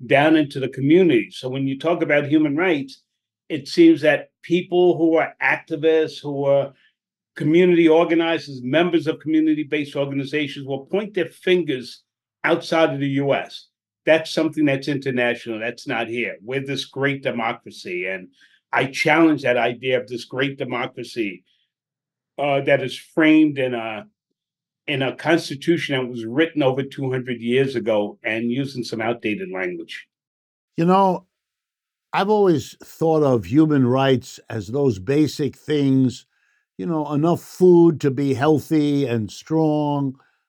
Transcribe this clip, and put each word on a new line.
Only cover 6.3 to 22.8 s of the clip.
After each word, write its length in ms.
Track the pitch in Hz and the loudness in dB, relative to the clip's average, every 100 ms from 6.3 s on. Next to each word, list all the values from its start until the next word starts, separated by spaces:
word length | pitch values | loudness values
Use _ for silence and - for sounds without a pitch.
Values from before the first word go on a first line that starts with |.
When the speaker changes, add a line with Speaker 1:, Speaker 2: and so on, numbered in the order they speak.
| 139 139 | -4 0
Speaker 1:
are 280 | 139 135 _ _ _ _ _ _ - | 0 0 _ _ _ _ _ _ -6
community 520 | 151 165 185 170 165 | 0 4 4 6 6
organizers, 760 | 160 170 165 165 165 143 131 | 4 4 2 0 -2 -6 -12
members 440 | 123 151 175 165 143 | -2 0 2 0 -2
of 120 | 147 | -6
community-based 760 | 151 156 156 151 139 151 143 151 | -2 0 2 0 -2 -6 -6 -4
organizations 680 | 139 139 135 151 143 143 135 | -4 -4 -4 -4 -6 -8 -8
will 200 | 135 135 | -10 -4
point 280 | 190 208 | -6 -4
their 140 | 185 165 | -6 -6
fingers 760 | - - 185 151 131 120 - _ _ _ _ 147 | -4 0 0 0 -6 -8 -18 _ _ _ _ 0
outside 480 | 165 - 165 156 | 0 0 2 2
of 60 | 139 | 0
the 80 | 139 | -4
U 240 | 135 139 | -2 0
S. 340 | 113 90 - - _ _ _ - | -2 -4 -16 -20 _ _ _ 2
That's 260 | 160 160 | 2 2
something 340 | - 156 156 147 | -2 -2 0 0
that's 220 | 135 143 | 0 -2
international. 720 | 139 139 123 120 120 117 110 | -4 -4 -2 -2 -2 -6 -8
That's 280 | 113 117 147 | -8 -10 -8
not 200 | 117 113 | -6 -6
here. 300 | 120 104 90 | -6 -6 -8
We're 240 | 104 135 135 | -8 -8 -6
this 200 | 135 - | -8 -8
great 380 | 135 139 139 | -4 -4 -2
democracy. 800 | 135 117 117 120 110 - 101 90 92 | -4 -4 -4 -6 -12 -18 -10 -8 -6
And 240 | 95 90 _ _ _ - | -8 -12 _ _ _ -6
I 140 | 127 135 | -4 -4
challenge 560 | 131 160 156 165 147 | -2 0 4 4 2
that 160 | 131 123 | 0 0
idea 420 | 120 120 131 127 | 0 -4 -2 -4
of 80 | - | -4
this 180 | 120 - | -12 -10
great 320 | 127 139 139 | -6 -6 -4
democracy, 840 | 127 123 131 - 117 123 101 87 _ _ _ _ _ _ _ _ _ - | -8 -6 -8 -10 -12 -6 -8 -8 _ _ _ _ _ _ _ _ _ -6
uh, 240 | 143 139 | -2 0
that 200 | 139 139 | 2 0